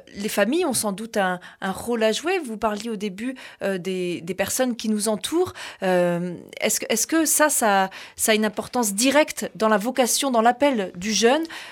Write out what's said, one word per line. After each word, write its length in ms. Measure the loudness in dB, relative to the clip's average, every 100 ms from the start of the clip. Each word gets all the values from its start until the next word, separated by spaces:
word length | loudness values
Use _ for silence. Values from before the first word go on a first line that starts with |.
| -6 -8
les 140 | -4
familles 360 | 0 2 2 0
ont 80 |
sans 200 | 0 -2
doute 240 | -4 -4 -2
un, 220 | 0 -2 -8 -8
un 100 | -6
rôle 300 | -6 -4 0
à 80 | 2
jouer. 260 | 0 0 -2
Vous 180 | -4 -4
parliez 320 | -2 -2 -6
au 60 | -6
début, 400 | -6 -6 -8 -10 -14 -8
euh, 160 | -4 -4
des, 440 | -4 -4 -4 -4
des 120 | -6
personnes 440 | -4 -4 -2 -2 -2
qui 100 | -2
nous 200 | -2 0
entourent. 440 | -2 -2 0 0 -4 -14 -6
Euh, 520 | 0 2 2 0 -4 -8 -14 -4
est-ce 180 | -2 -2
que, 60 | -2
est-ce 160 | -2 0
que 200 | 2 2
ça, 240 | 4 4
ça, 400 | 4 4 4 2 -2 -16 -4
ça 160 | 2
a 40 | 2
une 100 | 2
importance 500 | -2 -4 -2 -2 2
directe 560 | 4 4 2 0 -8 0
dans 120 | 2
la 80 | 4
vocation, 540 | 2 0 2 2 0
dans 100 | 4
l'appel 520 | 4 4 4 2 -2 -6
du 160 | -4
jeune ? 320 | 2 4 4 0 -8 -16